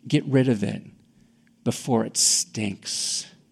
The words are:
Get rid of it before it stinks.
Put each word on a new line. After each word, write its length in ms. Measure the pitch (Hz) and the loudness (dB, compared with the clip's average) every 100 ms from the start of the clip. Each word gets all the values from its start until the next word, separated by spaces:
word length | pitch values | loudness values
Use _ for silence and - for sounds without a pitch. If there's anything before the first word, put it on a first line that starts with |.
| - | 0
Get 180 | - - | 0 2
rid 240 | 135 131 | 4 4
of 140 | 113 | 2
it 200 | 101 104 - - _ _ _ _ _ _ | 0 -4 -10 -20 _ _ _ _ _ _
before 420 | - - - 117 113 | -4 -4 0 0 0
it 120 | - | 0
stinks. 1080 | - - - - 104 95 - - - - - - _ | 2 2 -2 -4 -6 -6 -8 -6 -4 -6 -8 -18 _